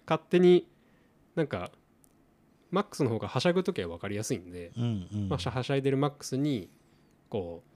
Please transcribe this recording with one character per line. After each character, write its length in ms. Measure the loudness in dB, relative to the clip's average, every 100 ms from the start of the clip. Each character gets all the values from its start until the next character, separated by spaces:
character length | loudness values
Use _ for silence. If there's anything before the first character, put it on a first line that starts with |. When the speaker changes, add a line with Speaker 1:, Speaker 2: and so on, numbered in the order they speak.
Speaker 1:
勝 160 | -2 -2
手 200 | 2 6
に 260 | 8 8 4 _ _ _ _ _ _ -4
な 80 |
ん 20 | -2
か 240 | -4 -8 -14 _ _ _ _ _ _ _ _ _
マ 80 | -4
ッ 40 |
ク 120 | -4 -2
ス 80 |
の 60 | 0
方 100 | 0
が 80 | -2
は 100 | 0
し 80 | 2
ゃ 60 |
ぐ 100 | 2
時 180 | -2 -4
は 60 | -6
分 140 | -6
か 80 | -6
り 80 | -6
や 80 |
す 100 | -4
い 40 | -6
ん 120 | -6
で、 220 | -12 -10 -4
Speaker 2:
う 40 |
ん 280 | -2 -4 -4
う 20 | -4
ん。 120 | -2
Speaker 1:
ま 100 | -2
あ、 60 | -4
は 120 | -4
し 80 | -2
ゃ 60 | 0
い 60 |
で 100 | 2
る 40 | 2
マ 120 | 0
ッ 20 |
ク 160 | -4 -6
ス 100 | -4
に 320 | -2 -4 -6 -18 _ _ _ _ _
こ 340 | -8 -6 -12
う 40 | -18